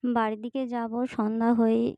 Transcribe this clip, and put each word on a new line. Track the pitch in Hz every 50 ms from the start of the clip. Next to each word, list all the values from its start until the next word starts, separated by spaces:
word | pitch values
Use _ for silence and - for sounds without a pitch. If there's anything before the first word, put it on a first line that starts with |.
| - 247 240
বাড়ির | 233 226 214 220 214 214
দিকে | 240 _ 269 262
যাব, | 240 240 240 233 226 220 240 247 254
সন্ধ্যা | - - 214 214 220 226 226 233 240
হয়ে | 226 233 226 226 226 233 240 -